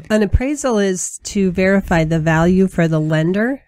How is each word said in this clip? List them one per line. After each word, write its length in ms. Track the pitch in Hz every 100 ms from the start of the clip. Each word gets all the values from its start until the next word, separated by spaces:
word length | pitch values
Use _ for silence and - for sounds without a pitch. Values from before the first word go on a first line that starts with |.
| -
an 140 | 214
appraisal 560 | 202 - 262 294 269 214
is 400 | 196 185 - -
to 280 | - 208 190
verify 520 | 175 190 196 - 170
the 160 | 160 165
value 480 | 156 160 170 185 190
for 200 | - 165
the 120 | 160
lender 600 | 156 156 160 196 233 269